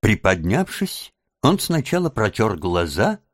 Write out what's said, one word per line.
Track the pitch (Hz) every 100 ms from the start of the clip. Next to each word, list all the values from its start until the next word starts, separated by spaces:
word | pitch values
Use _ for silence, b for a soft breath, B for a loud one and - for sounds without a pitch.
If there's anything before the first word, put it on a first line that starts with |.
Приподнявшись, | 101 104 98 92 82 117 190 - 190 - - _ _ _
он | 135 185
сначала | - 165 135 180 170
протер | - 107 - 110 90
глаза | 87 87 85 73 107 107 _